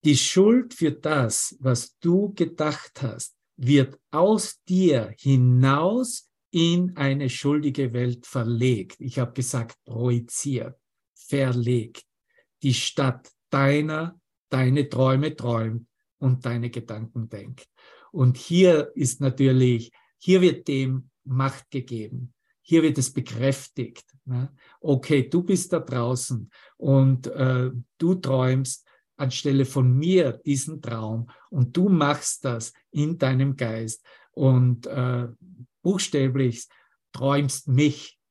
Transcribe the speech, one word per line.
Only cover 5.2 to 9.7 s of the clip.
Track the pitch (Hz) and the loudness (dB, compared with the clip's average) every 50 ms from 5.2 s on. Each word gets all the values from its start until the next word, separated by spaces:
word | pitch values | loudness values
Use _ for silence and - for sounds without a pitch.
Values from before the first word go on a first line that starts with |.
| - 139 135 131 127 123 123 127 131 135 139 143 160 185 214 247 254 240 - - _ _ _ _ _ _ - | 2 4 4 6 6 6 6 6 6 4 4 2 2 0 0 0 -2 -4 -8 -12 _ _ _ _ _ _ 0
in | 170 165 170 170 180 180 180 180 | 2 2 4 4 2 0 -2 -2
eine | - 139 139 135 143 143 127 | -2 -2 0 0 0 -2 -4
schuldige | 127 - - 143 147 151 151 147 131 143 139 123 | -4 -2 0 0 0 2 0 -2 -2 -2 -4 -2
Welt | 113 123 123 123 123 123 - | -2 -2 -2 -2 -4 -6 -12
verlegt. | - - 131 117 117 120 113 123 131 123 104 92 92 - _ | -8 -6 -4 -2 -2 0 0 2 2 0 0 -2 -10 -14 _
Ich | - 127 - 139 | -12 -8 -4 -4
habe | 123 123 - | -4 -4 -4
gesagt, | - 123 - - 123 117 117 | -6 -6 -4 -4 -6 -6 -8